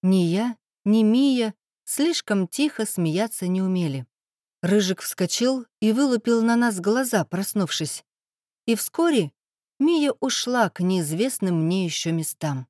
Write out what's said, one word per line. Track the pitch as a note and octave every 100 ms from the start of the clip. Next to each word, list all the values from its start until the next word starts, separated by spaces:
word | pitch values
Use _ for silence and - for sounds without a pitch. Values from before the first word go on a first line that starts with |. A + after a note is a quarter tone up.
Ни | F#3 F#3+ E3+
я, | F3+ A#3+ A#3 _ _ -
ни | A3
Мия | G#3+ A#3 C#4 B3+ A3 - _ _ -
слишком | - D4+ D#4+ - G3+ F3+
тихо | - D4 - A3
смеяться | - E3 D#3+ A3 - F3+
не | F#3
умели. | F#3+ F#3 E3 C3+ B2+ _ _ _ _ _
Рыжик | F3 G#3 F#3 F#3+
вскочил | - - F3+ - A#3+ C4 A#3 _
и | G#3+
вылупил | A3 C#4+ A#3+ A#3 A#3
на | A3+ A#3
нас | A#3+ G3
глаза, | F3+ A#3 C4 A3 D#3
проснувшись. | F3+ G3 G#3 F3+ - D3+ - _ _ _ _ _ _ -
И | A3+
вскоре | - - E4+ C#4 D#3 _ _ _ _ _
Мия | D4 E4+ D4 -
ушла | C4+ - - B3 G3+
к | -
неизвестным | F3+ F#3 D3+ D#3+ B3 - F#3+ E3+ D#3+
мне | F#3
еще | F3 - E3+
местам | E3 D#3 - D#3 C3+ B2+